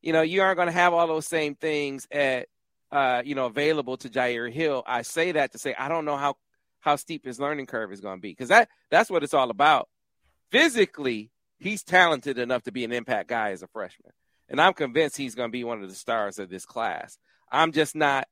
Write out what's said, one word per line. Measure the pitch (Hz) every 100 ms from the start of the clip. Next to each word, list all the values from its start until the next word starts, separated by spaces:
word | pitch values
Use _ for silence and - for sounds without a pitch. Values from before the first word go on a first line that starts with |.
You | 165
know, | 160
you | 160 185
aren't | 190 180
gonna | 175
have | 170 180
all | 170 170
those | 160 -
same | 165 147 143
things | 160 151 143 135 -
at, | 143 135 127 - _ _ _ _
uh, | 143 135 123
you | 127
know, | 139 123
available | 110 151 156 127 127
to | 127
Jair | 131 127 120 120
Hill. | 131 160 131 -
I | 120
say | 117 165 175
that | 156 135
to | -
say | 143 -
I | 135
don't | 165
know | 151 143
how, | 143 - _ _ _ _
how | 156
steep | 143 - 151
his | 135 120
learning | 143 151 131
curve | 120 104
is | 98
gonna | 98 92
be, | 101 -
'cause | 123
that, | 208 233 _ _
that's | 165 226
what | 180
it's | 143
all | 147 127
about. | 104 147 139 - _ _ _ _ _ _
Physically, | 233 320 233 190 - 135 110 107 _ _ _
he's | 180 214
talented | - 180 170 147 143 123
enough | 120 123
to | 120
be | 123
an | 117
impact | 120 113 110 85
guy | 117 107
as | 92
a | -
freshman, | 113 92 _ _ _ _ _ _
and | 135
I'm | 180
convinced | - 139 131 151 -
he's | 135
gonna | 113 117
be | 123
one | 117 113
of | 98
the | 92
stars | - 113 101 98
of | 92
this | 92 -
class. | 120 110 78 - - _ _ _
I'm | 135 160
just | 156 151 151
not | 147 135 -